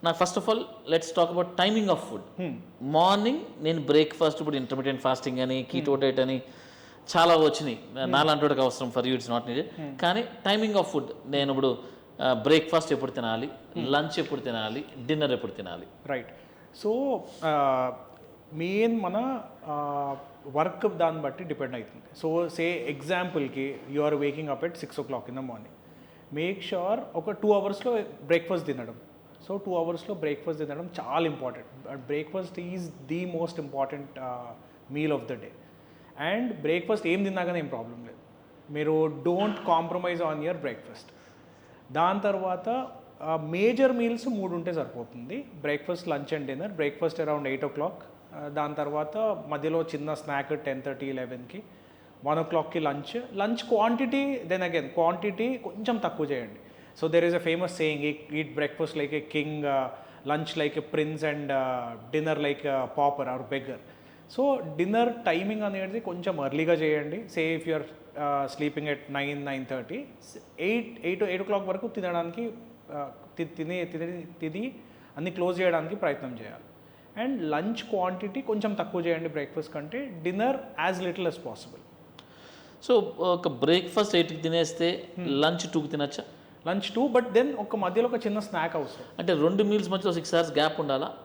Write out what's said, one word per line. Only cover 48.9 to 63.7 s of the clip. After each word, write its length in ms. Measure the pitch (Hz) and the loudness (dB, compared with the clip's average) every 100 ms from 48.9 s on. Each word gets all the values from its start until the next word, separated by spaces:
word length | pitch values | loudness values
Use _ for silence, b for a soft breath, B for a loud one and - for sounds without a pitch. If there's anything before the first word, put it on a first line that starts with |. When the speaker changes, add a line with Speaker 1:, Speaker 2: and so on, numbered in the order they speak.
| 151 151 180 220 190 143 | -2 -2 0 0 0 -4
Speaker 2:
మధ్యలో 340 | 147 156 165 | -2 0 0
చిన్న 320 | 160 147 151 | 0 -4 -4
స్నాక్ 500 | 151 - 139 139 151 | -6 -2 -4 -2 -2
టెన్ 180 | 147 131 | -2 -4
థర్టీ, 240 | 131 135 135 | -4 -6 -6
ఎలెవెన్కి. 560 | 131 123 127 123 190 214 B B B B B | -6 -6 -10 -12 -14 -16 B B B B B
వన్ 140 | 139 156 | 0 0
o'clockకి 420 | 160 165 156 175 | 2 0 0 0
లంచ్. 400 | 151 143 147 233 247 196 | 0 -2 -6 -8 -6 -2
లంచ్ 320 | 202 233 - | -2 -2 2
క్వాంటిటీ, 640 | 226 220 233 262 277 277 | 4 4 4 2 2 0
then 260 | 262 170 185 | -2 -2 0
again, 260 | 180 170 135 | 2 0 0
క్వాంటిటీ 680 | - 165 175 208 190 233 262 | 2 2 2 -2 -2 -2 -2
కొంచెం 400 | - 208 220 226 | -6 -6 -2 0
తక్కువ 300 | 175 - 147 | 0 -2 -2
చేయండి. 340 | 135 113 - B B B - | -2 -4 -12 B B B -4
So 120 | 160 | 4
there 180 | 170 170 | 6 6
is 60 | 170 | 4
a 80 | |
famous 240 | 170 165 175 | 2 0 0
saying, 320 | 175 156 151 | 0 0 2
"Eat, 320 | 147 147 - | -2 -2 -6
eat 140 | 151 151 127 | -4 -4 -2
breakfast 380 | 147 - 156 160 | -2 -2 -4 -2
like 180 | 143 | -2
a 60 | 147 151 156 | -2 -2 -2
king, 280 | 151 151 | -2 -2
uh, 240 | 147 135 131 B B B 139 | 0 2 0 B B B -2
lunch 240 | 151 160 165 | 0 0 0
like 200 | 147 151 | 0 0
a 60 | 147 | -2
prince 260 | 156 151 156 | 0 0 0
and, 240 | 156 147 | -2 -2
uh, 720 | 143 135 131 127 120 113 117 156 | 0 0 0 -2 -4 -10 -2 0
dinner 220 | 156 151 147 | 0 0 0
like 140 | 143 147 | 0 0
a 220 | 135 123 - | 0 0 2
pauper 340 | 143 143 127 | 2 2 -2
or 60 | 127 117 | -4 -4
beggar." 240 | 135 123 | -6 -6